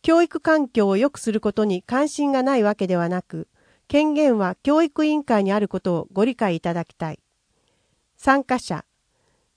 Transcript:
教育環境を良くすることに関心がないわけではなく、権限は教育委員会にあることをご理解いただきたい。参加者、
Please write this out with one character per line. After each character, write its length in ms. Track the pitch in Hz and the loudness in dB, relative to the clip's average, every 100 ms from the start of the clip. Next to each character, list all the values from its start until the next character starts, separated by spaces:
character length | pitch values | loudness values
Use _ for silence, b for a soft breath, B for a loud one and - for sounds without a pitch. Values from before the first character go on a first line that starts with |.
教 200 | - 330 | 2 4
育 180 | 339 330 | 2 0
環 280 | - 311 262 | 0 0 0
境 200 | 233 202 | 0 2
を 80 | 196 | 2
良 140 | 277 | 0
く 80 | - | -2
す 120 | - | -4
る 80 | 214 | -2
こ 120 | 208 | -2
と 120 | 214 | -2
に 180 | 214 185 | -2 -2
関 260 | - 254 294 | -4 -2 -2
心 240 | - 285 | -2 -2
が 100 | 269 | 0
な 140 | 254 269 | 0 2
い 60 | |
わ 120 | 208 | 2
け 120 | 208 185 | 0 -2
で 100 | 175 | 0
は 120 | 170 | 0
な 140 | 180 | -4
く、 260 | - 160 170 _ _ _ - | -6 -12 -14 _ _ _ -2
権 260 | 285 302 | 0 2
限 240 | 294 302 220 | 2 2 2
は 180 | 185 185 | 0 -2
教 200 | - 311 | 0 2
育 220 | 330 - | 2 0
委 40 | 302 | 0
員 160 | 302 | 0
会 180 | 285 220 | 0 0
に 100 | 196 | 2
あ 60 | 202 | 0
る 80 | 208 | -2
こ 140 | 185 | -4
と 160 | 185 170 | -2 -4
を 120 | - | -4
ご 120 | 190 | -2
理 120 | 233 240 | 0 0
解 200 | 208 165 | -2 -2
い 40 | |
た 140 | 175 | -4
だ 100 | 170 | -4
き 100 | 165 | -6
た 180 | - 160 | -8 -10
い。 80 | 147 _ _ _ _ _ _ _ _ _ _ | -10 _ _ _ _ _ _ _ _ _ _
参 260 | - 277 | 0 0
加 140 | 262 254 | 0 -6
者、 260 | - 156 - _ _ _ _ _ _ | -4 -10 -12 _ _ _ _ _ _